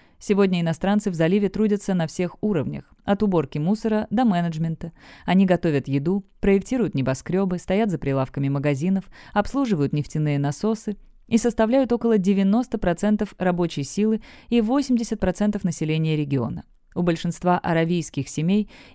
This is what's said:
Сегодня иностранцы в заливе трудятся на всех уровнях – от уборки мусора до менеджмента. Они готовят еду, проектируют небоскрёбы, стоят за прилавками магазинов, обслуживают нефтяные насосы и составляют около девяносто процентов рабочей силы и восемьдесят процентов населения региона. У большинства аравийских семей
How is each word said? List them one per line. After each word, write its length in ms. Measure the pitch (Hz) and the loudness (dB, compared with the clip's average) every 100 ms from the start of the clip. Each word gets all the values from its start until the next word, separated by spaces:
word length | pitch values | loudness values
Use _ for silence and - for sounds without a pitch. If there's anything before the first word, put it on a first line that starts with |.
| _ _ | _ _
Сегодня 440 | - 196 196 180 | 0 2 2 2
иностранцы 500 | 165 160 185 208 208 | -2 0 0 0 0
в 20 | |
заливе 340 | 165 165 202 202 | 0 2 2 0
трудятся 460 | 190 214 202 - | 0 0 0 -2
на 140 | 185 160 | -2 -2
всех 340 | - 175 - | -4 -6 -4
уровнях – 500 | 214 185 131 143 - _ | -2 -2 -2 -6 -12 _
от 180 | - 196 | -2 0
уборки 360 | 214 180 143 151 | 2 0 -2 -2
мусора 500 | 156 214 226 214 - | -2 -2 0 -2 -2
до 140 | 208 | 0
менеджмента. 640 | 247 175 170 156 165 160 165 - - - - | 2 2 0 -2 -4 -6 -10 -16 -20 -8 2
Они 200 | 185 190 | 4 6
готовят 400 | 175 170 143 139 | 4 2 0 0
еду, 400 | 139 147 196 - _ | 0 0 -2 -4 _
проектируют 560 | 202 196 190 262 202 139 | 2 2 2 -2 0 0
небоскрёбы, 600 | 127 131 - 180 196 180 | -2 -4 -2 -2 0 -2
стоят 360 | - 190 226 | -2 0 0
за 60 | 165 | -2
прилавками 500 | - 135 135 - 139 | -2 -2 -2 -2 -2
магазинов, 560 | 139 147 139 170 190 - - - | 0 0 0 0 -2 -4 -14 -6
обслуживают 600 | 208 202 269 262 180 139 | -2 -2 0 0 0 0
нефтяные 480 | 147 135 156 151 143 | -2 -4 -2 0 0
насосы 560 | 143 143 214 220 - 202 - - - | -2 -2 -2 -4 -6 -10 -14 -20 -2
и 100 | 226 | 0
составляют 540 | 240 226 220 262 247 | 2 0 2 2 2
около 260 | 240 233 220 | 2 2 2
девяносто 600 | 180 196 196 214 247 - | 2 2 2 2 0 -2
процентов 580 | 185 170 208 214 208 - | -2 0 0 0 -2 -4
рабочей 460 | 185 175 175 - | -2 0 -2 -4
силы 380 | 139 - 214 220 - - - | -6 -2 0 0 -6 -18 -2
и 120 | 233 | 0
восемьдесят 600 | 214 269 269 240 233 214 | 2 2 2 0 0 -2
процентов 420 | 185 175 208 202 | -2 0 0 0
населения 540 | 175 165 156 156 160 156 | -4 -2 -2 0 0 0
региона. 480 | 147 139 110 87 - _ _ - | 0 -2 -2 -6 -12 _ _ -2
У 60 | |
большинства 540 | 175 165 175 165 180 175 | 0 0 -2 -2 0 0
аравийских 720 | - 165 165 175 156 - 135 | 2 0 0 0 -4 -6 -6
семей 400 | - 160 202 202 - - | -4 0 0 0 -8 -12